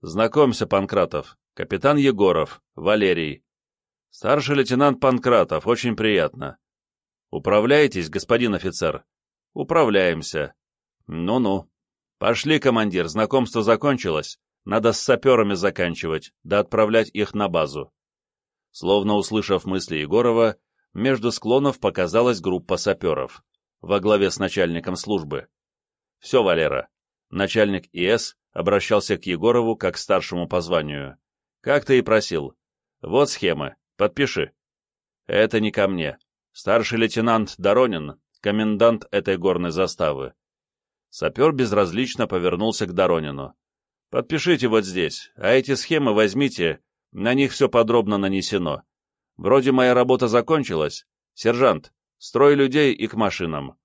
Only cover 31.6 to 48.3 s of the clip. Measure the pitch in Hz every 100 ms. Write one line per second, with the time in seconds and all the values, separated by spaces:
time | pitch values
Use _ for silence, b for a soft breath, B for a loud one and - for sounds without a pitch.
31.6 | - 143 143 131 113 110 - 82 69 _
32.6 | _ _ _ _ - 110 143 - 95 78
33.6 | 69 - _ _ 104 - 139 - 73 _
34.6 | _ _ _ _ _ _ _ - 110 113
35.6 | 107 104 98 92 78 - _ _ _ -
36.6 | - 113 110 113 113 - 113 113 104 -
37.6 | 95 107 127 90 73 - _ _ 101 104
38.6 | 110 104 117 110 - 101 98 95 90 87
39.6 | 87 80 92 - 80 69 67 _ _ _
40.6 | _ _ _ _ _ - 80 - 165 143
41.6 | 120 101 95 90 127 - 113 92 87 87
42.6 | 107 107 95 87 92 85 78 71 67 _
43.6 | _ _ _ _ _ - 123 160 175 160
44.6 | 120 110 95 90 82 - - - 95 127
45.6 | 131 135 - 160 135 104 107 101 143 -
46.6 | 82 76 _ _ _ - 104 127 139 -
47.6 | 139 120 113 117 104 104 98